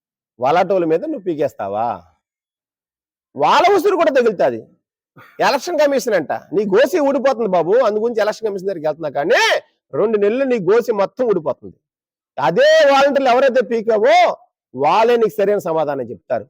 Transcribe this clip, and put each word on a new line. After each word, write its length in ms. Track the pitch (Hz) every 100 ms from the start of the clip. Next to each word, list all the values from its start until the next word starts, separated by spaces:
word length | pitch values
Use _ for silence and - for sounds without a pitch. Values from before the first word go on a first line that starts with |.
| _ _ _ -
వాళ్ళటోళ్ళ 460 | 123 170 185 190 165
మీద 200 | 165 311
నువ్వు 160 | 294
పీకేస్తావా? 840 | 180 151 143 - 101 104 120 98 85 _ _ _ _ _ _ _ _ _ _ _ _ 127
వాళ్ళ 400 | 151 269 349 403
ఉసురు 200 | 359 359
కూడా 260 | 320 262
తగులుతాది. 460 | 240 220 160 113 - _ _ _ _ _ - -
ఎలక్షన్ 400 | 180 262 359 330
కమిషన్ 340 | 302 269 233
అంట, 180 | 196 139
"నీ 320 | 113 - 170
గోసి 360 | 208 190 277 349
ఊడిపోతుంది 480 | 285 285 254 233 220
బాబు, 280 | 180 160 220
అందు 240 | 240 214
గురించి 220 | 233 220
ఎలక్షన్ 260 | 208 214 220
కమిషన్ 200 | 196 185
దగ్గరికి 200 | 180 151
వెళ్తున్నా, 220 | 156 156
కానీ 520 | 139 156 311 440 294 - _ _
రెండు 240 | 135 208 214
నెలలు 260 | 202 240
నీ 160 | 269 240
గోసి 320 | 170 226 226
మొత్తం 340 | 208 190 - 247
ఊడిపోతుంది." 500 | 190 143 117 101 - _ _ _ _ _ -
అదే 520 | 147 175 294 320 285
వాలంటీర్లు 380 | 277 285 277 269
ఎవరైతే 320 | 240 277 240 233
పీకావో 720 | 226 214 220 233 349 320 - _ _ _ 127
వాళ్ళే 400 | 147 190 226 240
నీకు 140 | 220
సరైన 280 | - 196 208
సమాధానం 520 | 170 160 147 139 120
చెప్తారు. 380 | 107 - 117